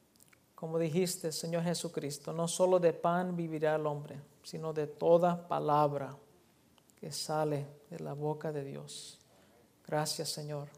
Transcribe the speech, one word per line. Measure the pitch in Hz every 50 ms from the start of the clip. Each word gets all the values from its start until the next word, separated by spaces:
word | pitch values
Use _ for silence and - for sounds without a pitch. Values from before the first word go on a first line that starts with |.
| _ _ _ - - _ - _ _ _ _
como | - 170 160 160 165
dijiste, | 170 160 147 185 185 175 - - - 160
Señor | 151 - - 165 165 170
Jesucristo, | 165 175 165 165 - 170 - 156 143 139 147 - - 160 160
no | 165 170
solo | 170 - - 185 185 185 180
de | 170 165
pan | 160 - - 170 170 180 185 180 175
vivirá | 170 170 160 160 156 156 151 156
el | 156 151
hombre, | 151 147 147 147 - 139 143 147 - _ _
sino | - - - 160 160 160 156
de | 156 147
toda | 147 147 - 165 165 170 170 175 175 170 170 - -
palabra | 151 147 151 151 147 151 151 147 143 139 135 131 135 - - - _ _ _ _ _ _ _ _ _ _ _ - _
que | _ - 156
sale | 147 - - - 156 156 156 151 147 139 143 143 - - - -
de | 170 160
la | 156 143
boca | 143 147 147 151 156 151 - 160
de | 151 143
Dios. | 139 139 143 143 147 147 - - - - - - _ _ _ _ _ _ _ _ _ _ _ _ _
Gracias, | - 156 151 156 151 - - 151 -
Señor. | - 156 151 147 151 143 143 143 -